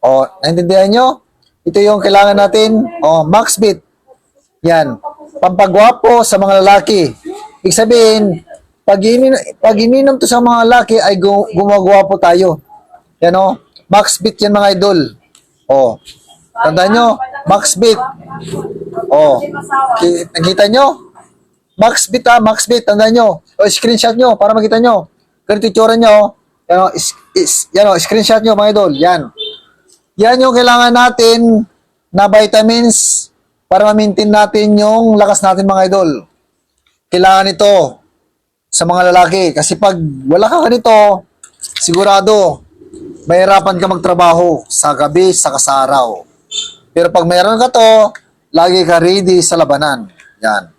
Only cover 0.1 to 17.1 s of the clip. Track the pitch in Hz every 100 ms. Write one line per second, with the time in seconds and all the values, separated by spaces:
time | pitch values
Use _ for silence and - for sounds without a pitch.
0.1 | 131 131 - 147 170 175 190 196 220 262
1.1 | - _ _ _ _ - 202 202 208 196
2.1 | 196 202 202 202 208 220 220 262 - 302
3.1 | 160 156 196 220 - 208 - _ _ _
4.1 | _ _ _ _ _ 165 165 147 117 285
5.1 | - - - 180 180 196 180 220 247 226
6.1 | 240 226 196 196 196 190 202 196 208 156
7.1 | 107 - 381 - _ 190 175 220 240 226
8.1 | 220 208 165 _ - _ _ - 196 202
9.1 | 240 262 262 - - 220 214 226 262 277
10.1 | 269 247 240 240 233 226 247 226 226 196
11.1 | 196 190 202 202 175 202 202 185 196 196
12.1 | 196 175 175 185 151 _ - _ - _
13.1 | _ 170 185 190 - _ _ _ 196 202
14.1 | - 202 - 208 208 202 185 202 185 131
15.1 | - _ _ _ _ _ 135 127 110 -
16.1 | - _ _ _ - 156 160 185 226 233